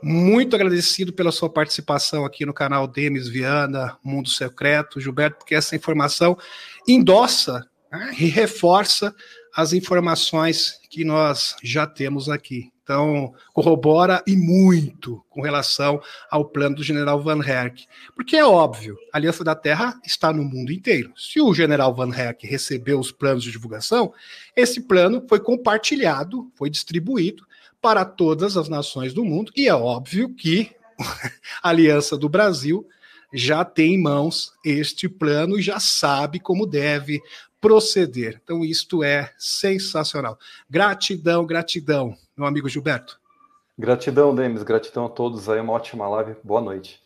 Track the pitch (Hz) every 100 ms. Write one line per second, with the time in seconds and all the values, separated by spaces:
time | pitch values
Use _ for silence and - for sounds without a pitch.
0 | 147 165 180 220 247 226 190 175 170 -
1 | 185 - 170 160 165 156 151 - 151 143
2 | - 156 139 139 143 139 139 139 135 127
3 | 147 139 123 120 131 147 143 139 127 -
4 | 135 139 131 - 127 - 143 147 151 -
5 | 135 131 151 151 - 151 147 156 - 151
6 | 143 - 175 180 - - - - - 254
7 | 180 185 240 - - 123 - _ _ 160
8 | 240 262 165 156 226 - 175 185 202 -
9 | 202 - - - _ - 160 180 185 180
10 | 175 165 - 160 160 160 - - _ 156
11 | 160 156 156 139 - - 123 131 156 -
12 | 135 143 135 147 - 127 120 _ _ 190
13 | - 147 135 - _ - 156 160 143 156
14 | 180 185 - 190 165 185 190 175 147 -
15 | - 113 _ - 143 143 131 - 143 147
16 | - - - 151 147 143 143 139 147 147
17 | 143 147 151 151 143 131 123 123 - -
18 | - - 247 311 294 185 156 117 110 104
19 | - 151 156 165 165 156 147 151 240 240
20 | - - 160 156 143 131 127 175 - 180
21 | 117 - - - 294 160 160 147 131 120
22 | 127 123 123 117 110 139 - 131 117 139
23 | 127 - 139 131 117 113 117 107 - 233
24 | 226 - - - - - 247 247 - 185
25 | 180 240 - 208 214 240 240 214 220 285
26 | 208 139 160 247 - _ 143 151 - 170
27 | 170 262 170 214 _ _ _ _ 233 214
28 | 190 - 165 156 196 190 151 156 139 135
29 | 131 139 226 156 214 - 277 156 120 120
30 | 131 185 247 254 165 175 220 _ _ _
31 | - - 123 - - - 175 165 156 147
32 | 143 143 147 170 208 160 139 180 - _
33 | _ - _ 131 123 151 180 - 160 190
34 | 156 143 151 165 - _ 156 147 147 -
35 | 185 185 151 147 170 202 190 208 - -
36 | 147 139 143 170 - 185 208 147 147 147
37 | 143 147 - - - _ 214 220 214 202
38 | 170 123 113 110 _ 170 160 160 - 180
39 | 147 143 139 _ - - 202 190 190 160
40 | 151 151 127 110 - - _ 151 202 196
41 | - 185 160 170 165 165 165 180 147 143
42 | 127 101 _ - 143 147 139 127 139 127
43 | - - _ _ _ _ _ - 110 123
44 | - 131 143 127 127 113 104 110 - -
45 | 120 - 120 117 101 110 113 113 - 120
46 | 101 107 110 110 104 107 113 95 95 -